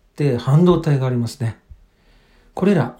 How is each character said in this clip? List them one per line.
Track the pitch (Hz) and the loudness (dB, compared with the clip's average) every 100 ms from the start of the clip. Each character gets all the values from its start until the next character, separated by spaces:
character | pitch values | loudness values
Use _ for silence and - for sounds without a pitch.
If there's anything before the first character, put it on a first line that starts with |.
| _ - | _ -4
て | 143 120 | -2 -2
半 | - 147 | 2 4
導 | 180 165 | 4 2
体 | 160 135 | 0 -2
が | 127 | -2
あ | |
り | 123 | -4
ま | 117 | -6
す | - | -6
ね。 | 117 - - - _ _ _ _ _ _ _ | -8 -8 -16 -20 _ _ _ _ _ _ _
こ | - 185 | -4 0
れ | 175 | 0
ら、 | 117 - | -2 -8